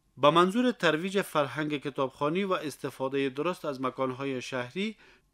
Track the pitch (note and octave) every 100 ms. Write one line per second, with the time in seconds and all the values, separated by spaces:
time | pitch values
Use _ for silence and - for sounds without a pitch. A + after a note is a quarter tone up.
0 | _ - C#3+ E3 F#3 A3 B3+ - E3+ D3+
1 | F#3+ F#3+ - D#3 C3+ C3 D3+ D3 C#3+ C#3
2 | C3 - D3 F3 G3+ F3 D#3 - C#3 -
3 | C3+ C#3 C#3 C3 D#3 F3+ D#3 C3 C3 B2
4 | C3 B2+ C#3 C3 - C3 B2 F3+ G#3+ G#3+
5 | - _ _